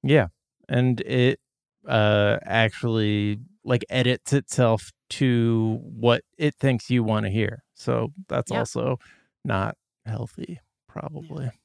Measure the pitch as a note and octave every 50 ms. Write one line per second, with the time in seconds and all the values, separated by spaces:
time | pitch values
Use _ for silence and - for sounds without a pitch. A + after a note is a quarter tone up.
0 | - C3+ D3 D3 G2+ E2+ _ _ _ _ _ _ _ - - B2 B2+ B2+ B2 A2
1 | - - C3 B2+ B2 B2+ - - _ _ _ _ _ _ _ _ _ - B2+ A2
2 | G#2+ G#2 G#2 G#2 G#2 G#2 A2+ A#2 - - - A2+ A2+ A2 - - - A#2+ A2+ A2
3 | G#2+ G#2 G#2 G#2 G#2 G#2 G#2 G#2+ B2+ - _ _ _ - B2 A#2 - _ - B2+
4 | B2 B2 B2+ - _ - C#3 C#3+ - - - - B2 A2+ A2+ G#2+ - - _ _
5 | _ _ - - C#3 B2+ A#2+ A#2+ A#2 A#2 A2+ A2+ A2+ A2 A2 A#2+ - - - A2+
6 | A2+ A#2+ A#2+ - - _ _ - D#3+ D3 - _ - C3+ B2+ A2 - - B2 B2
7 | A2+ A2 A2 G#2+ G#2+ G2+ G2 A2+ G#2+ - - B2+ _ _ _ - - B2+ A#2+ A2+
8 | A2+ - D3 F#3+ F#3+ - - C3 - - A2 A#2 A2+ - - A#2 A2+ C3 C3 -
9 | - - - _ _ _ _ _ _ C3+ G#2+ F#2+ G2 G#2+ - _ _ _ _ _
10 | _ A2+ A2+ A2+ A#2 - - - - - F3 - _ _ _ _ _ _ _ -
11 | - - D#3 D3 - D#3 E3 D#3 C3 B2 - _